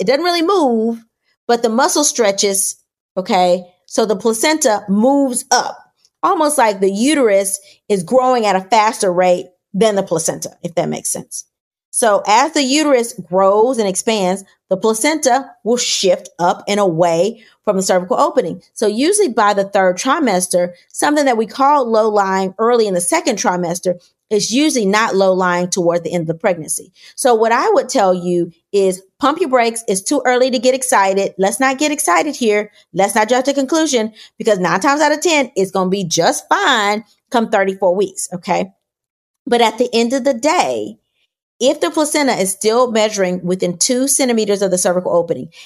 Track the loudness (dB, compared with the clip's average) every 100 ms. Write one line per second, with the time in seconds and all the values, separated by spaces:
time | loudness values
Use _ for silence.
0 | -2 0 0 0 0 2 2 2 -2 -4
1 | -12 _ _ _ -2 0 0 0 0 2
2 | -2 0 0 0 0 -2 -4 -8 _ _
3 | _ -10 -2 2 2 2 -2 _ _ -2
4 | -2 0 -2 0 0 0 0 0 0 2
5 | 2 2 0 -2 -2 -2 -2 -8 -20 _
6 | _ _ -2 0 0 2 0 2 -2 0
7 | 0 2 2 2 0 -6 -14 _ _ -4
8 | 0 2 2 2 2 0 2 2 2 0
9 | -2 2 2 2 -2 _ _ 0 0 0
10 | -2 -2 -2 -6 -10 -12 -8 -4 -4 -6
11 | -8 -10 -12 -18 -18 _ _ _ _ -2
12 | 2 2 2 2 2 0 0 0 2 2
13 | 0 -8 -4 2 4 4 2 2 -2 -2
14 | -2 0 0 -2 -8 _ _ -2 0 0
15 | 0 0 2 0 -2 -10 -4 -2 -2 -2
16 | 0 0 -2 -2 -2 -2 -2 0 0 2
17 | 2 2 0 -2 -18 _ -4 -2 0 0
18 | 0 0 0 0 -4 -8 -16 -4 -2 0
19 | 0 2 0 2 2 2 0 2 2 0
20 | -2 0 2 0 0 -2 -2 -6 _ -4
21 | 0 2 2 0 -2 0 2 2 2 2
22 | 2 2 0 0 -2 -2 0 2 0 -2
23 | -2 -2 -2 -2 -2 -2 -4 -4 -4 -4
24 | _ _ _ -4 -2 0 0 0 0 0
25 | 0 2 2 2 0 0 -2 0 0 0
26 | -2 -4 -4 -2 -2 -2 -6 -10 -12 _
27 | -20 -4 0 2 2 2 2 0 0 0
28 | 2 2 0 -2 -2 -8 _ 0 0 -2
29 | -10 _ -2 0 0 2 2 -2 -4 -4
30 | -2 -2 0 2 2 2 0 0 0 2
31 | 2 0 -2 -2 -2 0 -2 0 -2 -2
32 | 0 0 0 -2 0 0 -2 _ _ -2
33 | 0 2 0 0 0 -2 0 0 0 0
34 | -2 -8 -20 _ 0 0 2 0 0 2
35 | 0 0 0 0 -2 -2 -2 -2 -2 -2
36 | -2 0 0 -2 -2 0 2 0 0 -2
37 | -6 _ _ -2 0 0 -2 0 0 0
38 | -2 -4 -12 -10 -4 -4 -4 _ _ _
39 | _ _ _ _ -4 2 2 2 -2 0
40 | 0 0 0 0 0 0 0 -2 -6 -12
41 | _ _ _ _ _ _ 0 0 -2 -2
42 | -2 0 0 0 -2 -2 0 2 2 2
43 | 0 0 -2 -2 -4 -2 -4 -2 -2 0
44 | 0 0 0 0 0 0 0 0 0 0
45 | 0 -2 -2 -6 -8 -18